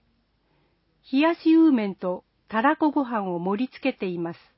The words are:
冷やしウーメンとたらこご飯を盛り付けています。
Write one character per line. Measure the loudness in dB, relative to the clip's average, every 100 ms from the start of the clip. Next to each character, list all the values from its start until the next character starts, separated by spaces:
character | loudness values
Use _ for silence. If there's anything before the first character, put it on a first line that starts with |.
| _ _ _ _ _ _ _ _ _ _ -4
冷 | 0
や | 0 2
し | 4
ウ | 6 6
ー |
メ | 4 -2
ン | -6
と | -8 -8 _ _ -6
た | -2
ら | 0 2
こ | 0
ご | 0
飯 | -4 -4 -4
を | -4
盛 | -4 -4 -6
り |
付 | -6 -6
け | -6
て | -8
い | -6
ま | -8
す。 | -12 _